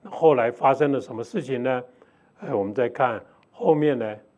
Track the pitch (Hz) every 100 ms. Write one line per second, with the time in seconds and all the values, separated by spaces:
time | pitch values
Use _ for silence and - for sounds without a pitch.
0 | - - 165 135 117 120 - 135 147 135
1 | - 110 117 214 131 127 123 127 123 _
2 | _ _ _ _ 190 120 98 107 120 -
3 | 131 110 - _ _ _ 208 151 151 131
4 | 110 107 _